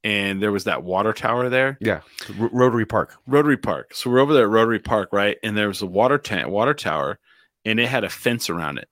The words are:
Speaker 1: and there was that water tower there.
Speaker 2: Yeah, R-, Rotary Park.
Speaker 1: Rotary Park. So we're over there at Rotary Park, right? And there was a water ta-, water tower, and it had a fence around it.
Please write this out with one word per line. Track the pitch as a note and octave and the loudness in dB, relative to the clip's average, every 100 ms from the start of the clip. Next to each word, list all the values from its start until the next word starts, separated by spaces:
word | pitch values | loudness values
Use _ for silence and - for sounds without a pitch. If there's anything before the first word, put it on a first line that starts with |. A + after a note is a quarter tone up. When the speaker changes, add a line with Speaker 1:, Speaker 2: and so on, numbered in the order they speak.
| G#2+ | 0
Speaker 1:
and | G#2 G2 G2 | -2 -2 -2
there | G#2 | -2
was | G2+ | -2
that | G#2 D2 | -2 -4
water | F2 F#2 G#2+ | -2 0 0
tower | G#2+ A2+ A#2+ B2+ | 0 -2 0 0
there. | B2+ C3+ C3+ | 0 0 -2
Speaker 2:
Yeah, | A2 D#2+ - - - G2+ | -2 -4 -6 -18 -14 -4
R-, | A2+ | -2
Rotary | B2 B2+ A#2 G#2+ | 4 4 4 0
Park. | A2 - - - | -2 -2 -8 0
Speaker 1:
Rotary | C#3+ D3 C3+ | 2 4 0
Park. | - D2+ - | 0 -6 -8
So | - B2 | -8 0
we're | B2 | 4
over | C#3 | 6
there | D3+ G#2+ | 4 6
at | |
Rotary | A2 A2+ A2+ | 4 4 0
Park, | - A2 F#2+ | 0 -2 0
right? | G2+ G#2 - | 0 0 -2
And | A2 G#2 | -4 -2
there | G#2 | -2
was | G2 | -4
a | G2 | -4
water | F#2 B2 C#3+ | 0 2 2
ta-, | - G2 B1 | -2 -6 -2
water | G2+ A#2+ | 0 0
tower, | C#3+ F#2+ D#2 C#2 - _ _ _ _ A2 | 0 -2 -2 -4 -6 _ _ _ _ -4
and | A2 | -2
it | A#2+ | 0
had | B2+ G2 | -2 -4
a | |
fence | - B2 A#2 - | -4 -2 -2 -4
around | E2+ D#2 C#2+ | -6 -6 -8
it. | - | -14